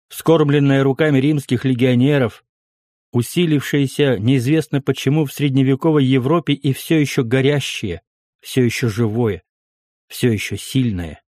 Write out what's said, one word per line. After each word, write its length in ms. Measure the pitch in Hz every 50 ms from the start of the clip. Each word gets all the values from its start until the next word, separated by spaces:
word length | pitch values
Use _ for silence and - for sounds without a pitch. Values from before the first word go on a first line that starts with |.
| _ -
вскормленное 760 | - - - - 165 156 156 143 143 147 143 139 135 135 139
руками 360 | 139 131 - 160 156 143 131
римских 440 | 131 151 156 139 - - 127 117 -
легионеров, 800 | 131 131 117 131 127 123 120 127 143 147 139 123 104 - - _ _ _ _ _ _ _ _ _ _ _ _ _ _ -
усилившееся 1040 | 123 117 - - 175 180 160 151 135 - - - 143 139 131 - - 143 135 123 95
неизвестно 600 | 104 123 139 131 113 135 156 160 143 - - 139
почему 440 | - - 131 - - 135 147 160 151
в 60 | 139
средневековой 720 | - - 143 143 131 135 131 135 135 131 - 165 156 147 135
Европе 500 | 127 135 131 117 135 165 170 - - 143
и 200 | - - 139 131
всё 260 | - - - 165 156
ещё 240 | 143 - - - 131
горящее, 800 | 113 127 135 131 139 147 139 - - - - - 98 85 - _ _ _ _ _ _ _ _
всё 220 | - - - 131 123
ещё 260 | 117 - - 135 117
живое — 540 | 95 113 117 104 107 120 123 107 95 90 _ _ _ _ _ _ _ _ _ _ _ _ _
всё 240 | - - - 127 123
ещё 260 | 110 104 - - 107
сильное. 640 | 95 - - - 131 127 117 98 87 85 78 71 - _